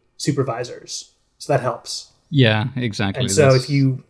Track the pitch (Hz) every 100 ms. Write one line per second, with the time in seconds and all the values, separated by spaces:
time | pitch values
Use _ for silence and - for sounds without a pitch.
0 | _ _ - 135 123 117 123 - - -
1 | - _ _ _ - 135 123 117 - -
2 | - _ _ 147 117 107 131 127 120 101
3 | 101 95 - 151 139 131 131 143 135 131
4 | -